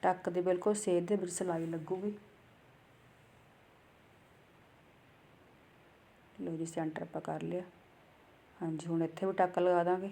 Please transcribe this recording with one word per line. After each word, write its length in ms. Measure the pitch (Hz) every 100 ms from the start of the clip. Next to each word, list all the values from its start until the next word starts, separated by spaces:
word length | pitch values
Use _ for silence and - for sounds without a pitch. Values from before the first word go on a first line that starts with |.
ਟੱਕ 260 | 185 185 -
ਦੇ 120 | 175
ਬਿਲਕੁਲ 320 | 180 180 196 208
ਸੇਧ 320 | - 175 175
ਦੇ 80 | 208
ਵਿੱਚ 160 | 180
ਸਿਲਾਈ 340 | 175 185 165 165
ਲੱਗੂਗੀ। 480 | 165 156 185 202 208 - - - - - - - - - - - - - - - - - - - - - - - - - - - - - - - - - - - - - - - - - -
ਲਓ 140 | 180 165
ਜੀ, 100 | 165
ਸੈਂਟਰ 360 | 165 160 156
ਆਪਾਂ 200 | 165 160
ਕਰ 200 | 160 156
ਲਿਆ। 220 | 160 175 180 - - - - - - - - -
ਹਾਂਜੀ, 280 | 165 160 165
ਹੁਣ 160 | 165
ਇੱਥੇ 220 | 165 160 190
ਵੀ 80 |
ਟੱਕ 260 | 190 180 180
ਲਗਾ 240 | 180 175
ਦਾਂਗੇ। 280 | 175 185 196